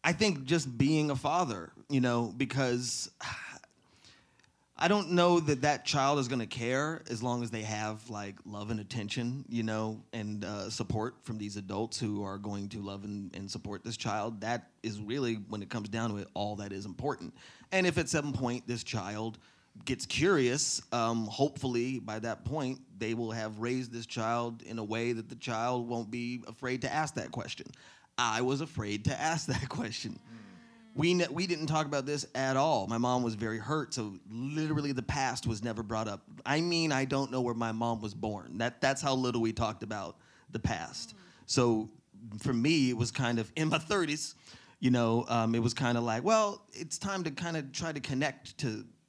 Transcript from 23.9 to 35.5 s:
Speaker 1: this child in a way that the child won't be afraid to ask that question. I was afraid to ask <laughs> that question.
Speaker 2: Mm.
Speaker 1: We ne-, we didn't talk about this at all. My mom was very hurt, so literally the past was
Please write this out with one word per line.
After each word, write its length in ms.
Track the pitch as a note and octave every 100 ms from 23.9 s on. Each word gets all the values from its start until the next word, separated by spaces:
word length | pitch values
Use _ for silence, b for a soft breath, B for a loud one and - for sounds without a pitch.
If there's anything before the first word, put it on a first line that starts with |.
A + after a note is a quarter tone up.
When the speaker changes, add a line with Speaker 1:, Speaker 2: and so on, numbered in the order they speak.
Speaker 1:
this 140 | A#2 A#2
child 560 | A#2+ A2+ A#2+ A#2+ A#2
in 160 | - A2+
a 40 |
way 280 | G#2+ A2+ A#2
that 160 | A2+ A2
the 60 | A#2
child 520 | - A2 A#2+ B2 A#2+
won't 220 | A#2 G#2+
be 320 | A#2+ A#2+ B2 -
afraid 340 | A2 B2+ B2+
to 100 | C3
ask 220 | D3+ D#3
that 160 | - C#2+
question. 360 | A#2+ - - - B B B B -
I 240 | A#2 A2+
was 180 | B2+ C3+
afraid 440 | D#3+ - G#2 G#2
to 160 | A2 C3+
ask 260 | D#3 E3 -
<laughs> 20 |
that 200 | B2 C3
question. 440 | - A2+ - A#2
Speaker 2:
Mm. 280 | - B B B B B B B -
Speaker 1:
We 180 | D#3+
ne-, 120 | F3+ E3+
we 200 | D3 F#3
didn't 180 | E3 D3+
talk 200 | D#3 C#3+
about 200 | C#3+ C3+
this 180 | D3 - B2
at 200 | C3+ C3
all. 300 | D#3 B2+ F#2+
My 120 | A2+
mom 260 | B2 B2+
was 100 | A#2+
very 240 | G#2+ A2+ A2+
hurt, 340 | G#2+ D#3 -
so 220 | - G#2+ F#2 G2
literally 640 | A2 C3+ D3+ D#3 D3+ C#3+
the 100 | B2+
past 420 | - C#3+ C3 B2
was 160 | A#2+